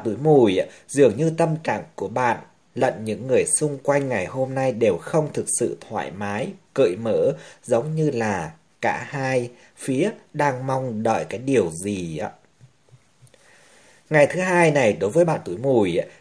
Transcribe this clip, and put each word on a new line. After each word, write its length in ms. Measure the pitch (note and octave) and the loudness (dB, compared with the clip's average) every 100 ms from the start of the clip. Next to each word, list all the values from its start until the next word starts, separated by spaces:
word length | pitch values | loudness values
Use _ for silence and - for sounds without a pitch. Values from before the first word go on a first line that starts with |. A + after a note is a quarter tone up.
tuổi 120 | A2+ G#2+ | -2 0
Mùi, 360 | D#3 D3 G#2+ F#2 - - - | 4 6 6 4 -2 -8 -4
dường 300 | C#3 C3 G#2 | 4 4 4
như 120 | D#3+ | 0
tâm 260 | D#3+ E3 D#3 | 0 0 0
trạng 200 | - G#2 D#2+ - | -4 -6 -8 -10
của 120 | F#2+ | -6
bạn 300 | A#2+ B2 A2 - _ _ B2 | -2 -2 -2 -8 _ _ -2
lẫn 300 | B2+ G#2 A2 | -2 -2 -6
những 220 | G2 C3 | -6 0
người 180 | A2+ E2+ - | 2 2 0
xung 180 | D3+ C#3 | -2 -2
quanh 320 | - C#3+ C#3 | 0 0 0
ngày 160 | G2 - | -2 -4
hôm 300 | C3 C3 C3+ | -4 -4 -2
nay 160 | C3 | -2
đều 260 | A2+ A2 E2+ | 2 2 2
không 360 | - D#3+ D3 | -2 -2 -2
thực 120 | B2 - - | -4 -4 -2
sự 180 | A#2+ - - | -2 -4 -8
thoải 220 | G#2 C#2 | -8 -8
mái, 360 | F#2+ G2+ G#2 G3 - _ | -8 -6 -6 -6 -10 _
cởi 220 | C#3 A2 F#2+ | 2 2 0
mở, 280 | A2+ E2+ E2 - - - | -2 0 0 -2 -10 -18
giống 320 | - A#2 D3+ D#3 | -2 -2 0 -2
như 160 | D3+ | -2
là 400 | A#2+ A2 F#2+ D#2+ - _ _ | 0 -2 -2 -6 -12 _ _
cả 260 | A#2 - A#2+ | -4 -4 -6
hai 400 | D3 C3 C3 A#2+ - - - | -6 -2 -2 -2 -10 -20 -10
phía 320 | - C3 G#3 - _ | -4 -2 -2 -4 _
đang 340 | D3 C#3+ B2+ C3 | -2 -2 -2 -4
mong 360 | C3 C3 G#2+ | -4 -4 -2
đợi 220 | A2+ G2+ D#2 | 0 0 -4
cái 100 | G2 | -6
điều 320 | C3 B2+ E2+ | 0 2 2
gì 460 | D#2+ G2+ G2 E2+ D2+ | -2 -6 -4 -6 -8
ạ. 140 | - - _ _ - _ _ - _ _ - _ _ _ _ _ _ _ - | -8 -12 _ _ -20 _ _ -20 _ _ -20 _ _ _ _ _ _ _ 2
Ngày 180 | D3+ C#3+ | 4 4
thứ 120 | E3+ | 2
hai 320 | F#3 F3 E3 | 0 4 4
này 220 | C#3+ A2+ | 4 2
đối 160 | F#2+ G2 | 2 0
với 160 | D#3 F3 | 2 2
bạn 160 | D3 F#2+ | 0 -6
tuổi 120 | F2+ | -4
Mùi, 420 | C3+ A#2+ F#2+ E2+ - - | 0 2 2 0 -4 -10